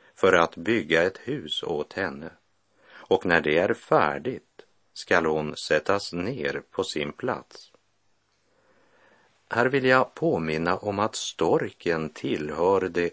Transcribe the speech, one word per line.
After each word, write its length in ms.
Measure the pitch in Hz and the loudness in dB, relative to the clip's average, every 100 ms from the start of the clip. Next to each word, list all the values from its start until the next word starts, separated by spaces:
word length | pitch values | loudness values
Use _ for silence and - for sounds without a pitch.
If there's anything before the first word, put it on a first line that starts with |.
| _ - | _ 0
för 180 | 95 | 4
att 220 | 90 85 - | 6 4 0
bygga 480 | 82 113 76 80 | -2 0 2 2
ett 140 | 90 - | 2 -2
hus 460 | - 143 76 - | -8 -8 -8 -8
åt 300 | - 76 73 | -6 -6 -6
henne. 360 | - 92 69 80 - _ _ _ _ _ | -6 -6 -6 -12 -16 _ _ _ _ _
Och 360 | - - 95 90 | -10 0 0 2
när 160 | 85 | 2
det 160 | 76 80 | 4 4
är 160 | 98 | 2
färdigt 920 | 117 - 156 80 71 95 123 - - - _ _ | 0 0 2 2 0 -6 -8 -12 -20 -20 _ _
skall 320 | - - 90 80 | -10 0 2 2
hon 300 | 78 76 71 | 0 -2 -6
sättas 580 | - 76 - 101 - | 0 0 2 -2 -2
ner 480 | 87 95 135 71 - - | -6 -6 -4 -6 -6 -6
på 120 | - | -6
sin 280 | 92 76 73 | -4 -4 -6
plats." 600 | - 127 92 - - - _ _ _ _ _ _ _ _ _ _ _ _ _ _ _ _ _ - | -6 -6 -6 -8 -20 -20 _ _ _ _ _ _ _ _ _ _ _ _ _ _ _ _ _ -6
Här 160 | 113 127 | 0 2
vill 200 | 135 127 | 2 4
jag 280 | 127 - | 4 4
påminna 640 | - 165 98 80 78 85 87 | -2 -2 0 0 0 0 -2
om 220 | 104 101 | -2 -2
att 160 | 110 - | -2 -4
storken 960 | - - 85 147 113 - 85 82 78 | -8 -2 2 2 -2 -6 -2 -2 -4
tillhör 800 | - 135 92 76 73 90 98 90 | -6 -4 -4 -4 0 2 2 2
de 220 | 85 85 | 0 -2